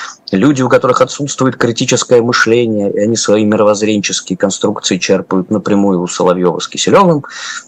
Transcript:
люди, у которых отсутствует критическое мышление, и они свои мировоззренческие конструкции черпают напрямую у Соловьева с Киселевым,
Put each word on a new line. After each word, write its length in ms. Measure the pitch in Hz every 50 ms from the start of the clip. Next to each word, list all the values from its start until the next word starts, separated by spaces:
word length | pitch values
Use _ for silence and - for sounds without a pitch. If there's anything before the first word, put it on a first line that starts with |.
| - - - - _ -
люди, 300 | 98 95 113 147 147 131
у 80 | 127 123
которых 320 | 135 123 - 127 123 -
отсутствует 560 | 127 - - - 143 139 - - 131 131 127
критическое 640 | - - 117 113 - 135 - 127 117 - - 127 120
мышление, 720 | 113 123 117 - - 113 113 123 120 113 107 104 101 98
и 60 | - 101
они 180 | 104 113 113
свои 300 | 107 - - 104 107 107
мировоззренческие 920 | 104 107 107 107 104 104 101 107 107 107 104 95 - 92 - - - 95
конструкции 640 | - 104 95 - - - 104 104 - - - 98 90
черпают 520 | - - 95 90 92 - 95 92 90 -
напрямую 520 | 107 101 - 101 104 101 101 101 92 85
у 40 | 87
Соловьева 520 | 87 - - 90 90 87 92 90 87 80 -
с 100 | - -
Киселевым, 560 | - - - 95 131 202 196 175 160 143 - - - - - - - - -